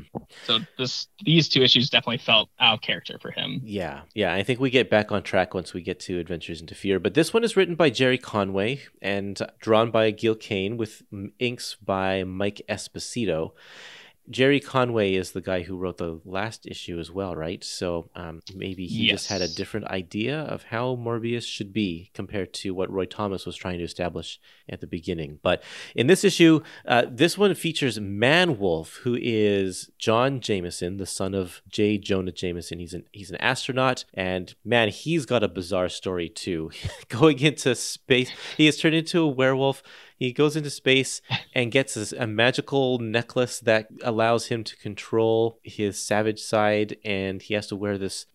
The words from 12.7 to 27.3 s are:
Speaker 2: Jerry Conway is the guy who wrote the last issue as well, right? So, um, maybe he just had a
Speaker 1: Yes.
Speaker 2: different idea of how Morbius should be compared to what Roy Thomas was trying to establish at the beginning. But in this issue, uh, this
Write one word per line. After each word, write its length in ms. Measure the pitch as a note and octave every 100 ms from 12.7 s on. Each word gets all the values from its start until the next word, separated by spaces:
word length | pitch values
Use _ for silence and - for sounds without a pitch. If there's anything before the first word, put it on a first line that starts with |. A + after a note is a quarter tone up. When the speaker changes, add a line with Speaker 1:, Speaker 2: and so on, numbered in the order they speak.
| G2+ - G2 - B2 G2+ D#2+ E2 - - - - - - _ -
Speaker 2:
Jerry 300 | B2 C3+ C#3+
Conway 540 | - C3 B2 A2+ G2 F#2+
is 160 | F2+
the 100 | F#2+
guy 220 | F2+ F#2
who 120 | F2 F#2
wrote 220 | F2+ F2
the 240 | E2+ D#2+
last 420 | F2+ F#2+ A2 - -
issue 320 | - - E2+
as 120 | D#2+
well, 240 | F2+ F#2+ E2
right? 260 | D#2+ G2
So, 480 | - - F2+ E2+ E2 F2
um, 260 | E2+ D#2+ - F#2
maybe 300 | F#2+ F#2+ F2+
he 240 | A2+ A2
just 180 | G2+ -
had 140 | G2
a 40 | F2
Speaker 1:
Yes. 100 | E2
Speaker 2:
different 320 | G2 A2 G#2+
idea 500 | F#2+ E2 G#2 A#2 D#3
of 220 | C3+ G#2 -
how 300 | A2+ B2+ B2
Morbius 480 | A#2 A#2 A#2 A#2
should 300 | - - G2+
be 380 | G#2 G2 E2 -
compared 400 | - G2 G#2 F2+
to 200 | - G2+
what 160 | F#2 F#2
Roy 140 | F#2+ F2+
Thomas 400 | - G#2 F2+ -
was 100 | -
trying 220 | F#2 F2
to 40 |
establish 560 | E2+ - F2 E2 - - _ _ -
at 100 | F#2
the 80 | -
beginning. 520 | F2+ E2+ E2 D2 D2
But 220 | F#2 F2+ - - - -
in 100 | A#2+
this 180 | F#3
issue, 380 | G3+ - E3 D#3 - - -
uh, 220 | A#2+ B2+
this 240 | B2 E3